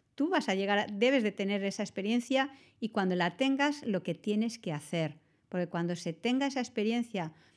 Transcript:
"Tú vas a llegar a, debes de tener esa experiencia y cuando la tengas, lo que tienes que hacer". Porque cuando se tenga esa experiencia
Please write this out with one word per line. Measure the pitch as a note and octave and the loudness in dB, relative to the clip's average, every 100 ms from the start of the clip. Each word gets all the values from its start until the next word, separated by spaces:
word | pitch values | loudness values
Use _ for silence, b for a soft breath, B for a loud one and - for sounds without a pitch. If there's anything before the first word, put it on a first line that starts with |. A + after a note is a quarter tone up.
| _ | _
"Tú | - D4+ | -2 2
vas | F4+ C#4+ | 2 2
a | |
llegar | F#3+ G3 G3+ | 0 2 2
a, | G#3+ | 0
debes | G#3 A#3+ C#4 | 2 4 4
de | G#3+ | 2
tener | - G3 G3+ | 0 -2 0
esa | G3 F#3+ | -2 -2
experiencia | G3+ - G3 A#3+ A#3+ C4 C#4+ B B B | -6 -4 0 0 2 0 0 B B B
y | G#3+ | -4
cuando | G#3+ F#3 F3+ | 0 0 2
la | F3 F3 | 0 2
tengas, | C4+ C4+ D4 D4 | 0 2 0 0
lo | A#3+ F#3+ | -2 -2
que | - | -2
tienes | E3 - G#3 A3+ A3+ | -4 -2 0 -2 -4
que | - | -6
hacer". | D3 - E3+ D#3 D3+ b b b | -6 -4 -2 -2 -4 b b b
Porque | F3+ F3 | -4 -2
cuando | F3 E3+ E3+ | -2 -2 -2
se | F3 | -6
tenga | E3 A#3 C4 C#4 | -4 0 0 0
esa | C4+ | -2
experiencia | A#3+ - G#3+ A#3+ A#3 G3 D#3+ b b | -4 -2 0 0 -2 -4 -6 b b